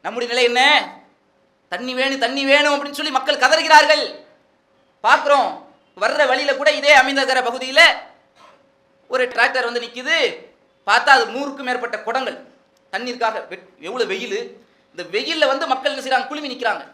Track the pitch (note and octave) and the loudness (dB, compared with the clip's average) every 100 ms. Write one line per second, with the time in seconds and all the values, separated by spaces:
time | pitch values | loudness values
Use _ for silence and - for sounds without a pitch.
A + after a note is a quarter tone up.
0 | F3+ A#3 A#3 B3 A#3+ A#3+ C#4 C#4+ - - | -8 -8 -4 0 0 2 2 2 -2 -16
1 | _ _ _ _ _ _ _ F3+ B3+ B3+ | _ _ _ _ _ _ _ -10 -8 -4
2 | C4+ C4+ A#3+ C#4 C4+ C#4+ D4 C#4+ C#4+ C#4+ | -4 -2 -2 -2 2 4 4 0 -4 -8
3 | D4+ C4+ - C#4+ C4 D#4+ D#4 D4+ D4 D#4 | -4 -2 -2 2 2 2 8 8 8 2
4 | - - - _ _ _ _ _ _ _ | 0 -10 -20 _ _ _ _ _ _ _
5 | G#3+ C#4+ D4 C#4+ G#3+ - - _ _ - | 2 2 4 2 2 -6 -18 _ _ -4
6 | A3 C#4+ C#4 C4+ C#4+ C4+ D4 D4 C#4+ C#4+ | -2 2 0 2 0 2 0 2 6 6
7 | C4 C#4 B3+ B3+ B3 B3+ C4 C#4 E4 - | 6 0 0 0 0 -4 -2 4 4 4
8 | - _ _ _ - _ _ _ _ _ | -10 _ _ _ -20 _ _ _ _ _
9 | _ B3+ B3 A3+ B3+ C4 A#3+ A#3+ A#3 B3 | _ -2 -2 2 2 0 -4 -6 -8 -10
10 | C4 D#4+ C4+ - - _ _ _ - A#3 | -2 0 0 -4 -18 _ _ _ 0 2
11 | B3+ C4 A3 A#3+ C#4+ C#4 B3+ B3 A#3 G#3+ | 4 4 4 -6 -8 -8 -6 -6 -6 -8
12 | A3 B3+ A#3+ - - _ _ _ _ G3 | -6 -4 -6 -10 -18 _ _ _ _ -10
13 | B3 A#3+ A3+ G#3+ - F#3 - _ D#3+ B3 | -8 -4 -4 -4 -12 -18 -20 _ -12 -6
14 | G#3+ G#3+ A#3+ G3+ - - _ _ _ - | -4 -4 -6 -8 -10 -18 _ _ _ -16
15 | E3 G3+ C4+ D#4+ C#4 C4+ D#4 B3+ C#4 C4 | -8 -6 -6 -2 0 0 -4 -4 -4 -6
16 | C4 B3+ B3 D4+ C#4+ A#3+ A#3 G3+ - | -2 -2 -2 -10 -10 -6 -4 -4 -10